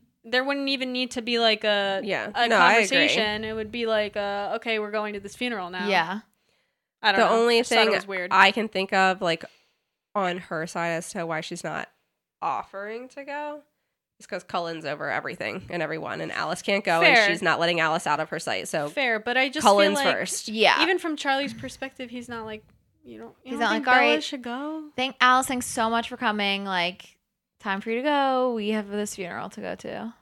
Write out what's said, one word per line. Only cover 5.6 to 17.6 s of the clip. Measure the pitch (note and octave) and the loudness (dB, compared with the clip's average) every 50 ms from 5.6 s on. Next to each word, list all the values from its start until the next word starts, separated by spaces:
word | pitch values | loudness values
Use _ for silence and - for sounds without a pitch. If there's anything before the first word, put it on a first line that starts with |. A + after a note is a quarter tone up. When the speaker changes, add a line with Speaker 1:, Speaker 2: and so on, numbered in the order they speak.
| F3+ F3 | -6 -8
Speaker 1:
now." | F#3 F3+ F3+ G3+ | -6 -6 -2 2
Speaker 3:
Yeah. | F#3+ F3 D#3+ E3 G3 A3 - _ _ _ _ _ _ _ _ _ _ _ _ _ _ _ - | 2 2 2 2 -2 -8 -10 _ _ _ _ _ _ _ _ _ _ _ _ _ _ _ 2
Speaker 1:
I | G#3+ G3 | 2 4
don't | G3 | 6
Speaker 2:
The | A3 F3 | 6 6
Speaker 1:
know. | A3+ A3+ | 6 4
Speaker 2:
only | A#3 A#3+ A#3 A3+ | 4 4 4 4
Speaker 1:
Just | A#3+ - | 2 2
thought | A#3 A3+ | 4 4
it | A3 | 4
Speaker 2:
thing | A3 G#3 | 4 2
Speaker 1:
was | - G3 G3 | 0 -2 -4
weird. | F#3+ F#3 F3+ F3+ F#3 | -8 -8 -4 2 6
Speaker 2:
I | F#3+ G3 G3 | 6 6 6
can | G#3 A3+ G#3 G#3+ | 6 2 -2 -2
think | - F#3+ F#3+ - G#3 | -2 -4 -2 0 2
of, | F#3+ F#3+ F#3 F#3 F#3 F#3+ | 4 4 4 2 2 0
like, | E3+ D#3+ E3 - - _ _ _ _ _ _ _ _ _ _ _ _ - | -2 -2 -2 -4 -12 _ _ _ _ _ _ _ _ _ _ _ _ -4
on | G#3 F#3+ F3+ F3 F3+ | -2 -2 -2 -2 -4
her | - - F3 D#3 D#3+ | -8 -8 -6 -6 -6
side | F3 - F3+ E3+ E3+ | -6 -6 -4 -4 -2
as | E3 E3 F3 - | -4 -4 -6 -8
to | - F#3+ E3+ | -8 -8 -6
why | E3 D#3+ D#3 | -6 -6 -6
she's | D#3 - F3+ F3 - | -6 -8 -10 -10 -8
not | D#3+ D#3 D3+ - - _ _ _ _ _ _ _ _ _ - - | -8 -8 -8 -10 -10 _ _ _ _ _ _ _ _ _ -8 -6
offering | E3+ C3 - - - - G3 G3+ G#3+ A3+ A#3 B3+ B3+ | -4 -4 -4 -6 -10 -12 -14 -12 -12 -12 -12 -14 -16
to | - C#4+ C#4 | -16 -16 -14
go | C#4+ C#4+ D4 D4+ D4 D4 D4 D4 _ _ _ _ _ _ _ _ _ _ _ | -10 -10 -8 -8 -10 -10 -12 -16 _ _ _ _ _ _ _ _ _ _ _
is | - | -16
'cause | - G3+ F3+ - | -12 -12 -12 -8
Cullen's | - - F3+ E3+ E3 E3 D#3+ D#3+ | -6 -4 -4 -4 -4 -6 -6 -6
over | C#3 D3+ D3+ D3 C#3+ | -6 -6 -6 -4 -4
everything | G2 B2+ - - - - - G#2+ - F#3+ - - | -4 -4 -4 -6 -8 -8 -6 -6 -6 -8 -10 -8
and | - E3+ | -6 -6
everyone, | D#3 D3 D#3+ D#3+ - - G2+ D#3+ | -4 -4 -6 -6 -8 -8 -8 -6
and | E3 - - | -6 -6 -6
Alice | - - D#3 F3+ - - | -6 -4 -4 -6 -4 -2
can't | - G3 G3 - | -2 0 0 2
go, | F#3+ E3+ E3 B3 | 2 4 4 6
and | D#4 C4 | 6 6
Speaker 1:
Fair. | A#3 G#3+ G3+ | 6 6 4
Speaker 2:
she's | F#3 - F#3 | 2 2 2
not | E3 D3+ - | 2 2 2